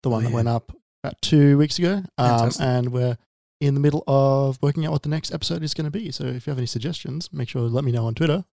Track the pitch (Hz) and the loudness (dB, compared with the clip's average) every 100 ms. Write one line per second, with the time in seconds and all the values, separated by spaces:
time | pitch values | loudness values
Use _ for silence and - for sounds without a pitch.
0 | 135 113 117 117 117 117 - - _ _ | -2 0 0 0 0 -2 -4 -18 _ _
1 | 139 - - 156 143 143 147 - 175 202 | -12 -8 2 6 8 6 4 0 0 0
2 | 185 - 123 117 117 120 139 127 123 123 | -4 0 2 4 2 0 0 0 0 0
3 | 123 120 _ _ _ - 143 139 143 147 | -2 -2 _ _ _ -4 0 2 2 2
4 | - 139 139 135 139 131 143 147 156 151 | 2 2 4 4 2 0 -2 -2 -2 -2
5 | 147 156 - 156 - 170 156 - 151 170 | -2 -4 -4 -6 -6 -4 -4 -4 -6 -6
6 | 208 131 131 127 135 135 120 120 127 170 | -8 -8 -6 -6 -6 -4 -4 -4 -6 -8
7 | - 143 - 147 123 131 117 117 143 120 | -8 -8 -8 -8 -6 -2 -2 0 0 0
8 | 113 113 160 160 - | -2 0 0 0 -4